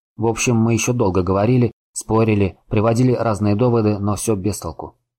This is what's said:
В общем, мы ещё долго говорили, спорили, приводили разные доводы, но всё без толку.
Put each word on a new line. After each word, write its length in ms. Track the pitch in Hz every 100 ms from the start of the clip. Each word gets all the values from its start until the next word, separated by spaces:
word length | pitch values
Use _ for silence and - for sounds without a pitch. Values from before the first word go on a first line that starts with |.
| _ -
В 120 | 113
общем, 300 | 110 - 113
мы 160 | 113
ещё 200 | 117 127
долго 300 | 123 104 92
говорили, 480 | 90 95 107 127 117 - _
спорили, 680 | - - 110 110 104 95 - _
приводили 460 | 107 110 113 127
разные 420 | 113 113 98 104 104
доводы, 420 | 123 117 107 104
но 180 | 101 98
всё 200 | - 104
без 240 | 95 92
толку. 400 | 85 - 78 - _